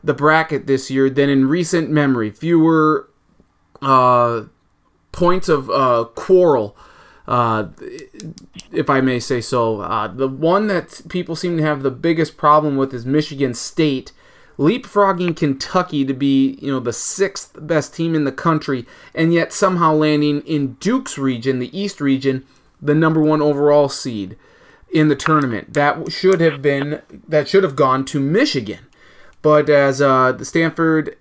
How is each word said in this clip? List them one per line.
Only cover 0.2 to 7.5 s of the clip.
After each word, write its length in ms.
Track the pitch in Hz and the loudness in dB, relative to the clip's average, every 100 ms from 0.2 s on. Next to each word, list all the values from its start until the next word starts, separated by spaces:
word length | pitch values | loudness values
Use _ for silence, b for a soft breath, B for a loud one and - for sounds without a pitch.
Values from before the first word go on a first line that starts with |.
| 151 160 156 139 139 | 2 2 0 -6 -2
this 240 | 131 - | -2 -2
year 180 | 135 135 | 0 0
than 180 | 135 143 | 2 2
in 220 | 139 135 | 2 2
recent 400 | 170 165 175 156 | 0 0 -2 0
memory. 400 | 151 143 123 107 | 0 2 0 -4
Fewer, 800 | - 160 170 160 160 156 156 - _ _ _ _ _ _ - | -6 0 4 4 4 2 0 -4 _ _ _ _ _ _ -8
uh, 640 | 139 131 127 123 120 117 - _ _ _ _ _ _ | 2 4 4 4 2 -2 -8 _ _ _ _ _ _
points 380 | - 175 185 185 | 0 2 2 2
of, 220 | 151 123 | 0 0
uh, 340 | 139 131 117 113 | 0 2 0 -2
quarrel, 640 | - - 185 175 131 104 _ b b b b - | -8 2 4 6 2 -2 _ b b b b -4
uh, 380 | 123 117 | -2 0